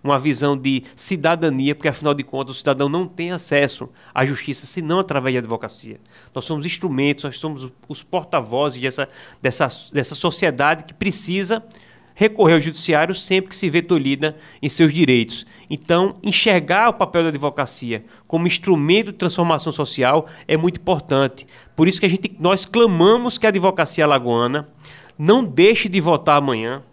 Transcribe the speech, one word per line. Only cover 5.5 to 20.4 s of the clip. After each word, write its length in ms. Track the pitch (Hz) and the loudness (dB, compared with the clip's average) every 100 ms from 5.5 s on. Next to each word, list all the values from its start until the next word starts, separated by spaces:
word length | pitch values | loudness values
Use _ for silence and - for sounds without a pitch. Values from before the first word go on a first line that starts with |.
| 113 110 - 113 110 _ - - | -8 -8 -12 -12 -20 _ -20 -14
Nós 120 | 135 - | -10 -6
somos 200 | 156 160 | -6 -6
instrumentos, 580 | - 185 131 143 139 | -6 -4 0 0 -2
nós 140 | 143 123 | -6 -8
somos 320 | 156 143 127 _ _ | -10 -10 -14 _ _
os 160 | - | -14
porta-vozes 760 | - 185 151 156 110 123 147 123 | -6 -8 -2 -4 -2 -2 -2 -4
dessa, 260 | 131 131 135 - - - | -6 -6 -8 -10 -20 -4
dessa, 260 | 127 127 139 - - | -4 0 -2 -2 -4
dessa 220 | 143 127 - | -4 -2 0
sociedade 680 | 175 - 175 127 143 160 | 0 0 0 2 0 0
que 100 | - | -6
precisa 720 | - 196 - - 185 190 220 - - - - _ - | -6 -4 -2 -2 -4 -2 -6 -6 -20 -20 -20 _ 0
recorrer 380 | 214 214 175 165 | 0 4 6 6
ao 40 | |
judiciário 540 | 151 156 - 151 170 | 2 -4 0 2 2
sempre 380 | 190 - 185 190 | -2 0 -2 0
que 40 | - | -4
se 140 | 175 | -2
vê 100 | 160 | -2
tolhida 560 | 170 170 135 135 156 151 - - | 0 0 0 0 -2 -6 -20 -8
em 80 | 147 | -4
seus 240 | - 165 | 4 4
direitos. 540 | 151 147 123 113 - - - - | 4 4 4 2 -8 -12 -20 -12
Então, 460 | 151 - 175 196 196 | -12 0 2 2 -2
enxergar 640 | 208 - 226 185 147 185 233 | -2 0 2 2 2 2 2
o 40 | |
papel 280 | 214 180 175 | 2 -2 0
da 80 | 165 | 0
advocacia 720 | 143 143 139 131 - 120 110 - - _ | -2 -4 -4 -6 -6 -6 -8 -8 -20 _
como 220 | 170 175 | -2 0
instrumento 640 | 170 196 170 147 196 208 | -2 2 2 4 2 2
de 20 | |
transformação 580 | 202 180 175 170 151 165 | -4 -4 0 0 0 -2
social 540 | 147 143 - 123 151 156 - | -4 -4 0 2 2 0 -16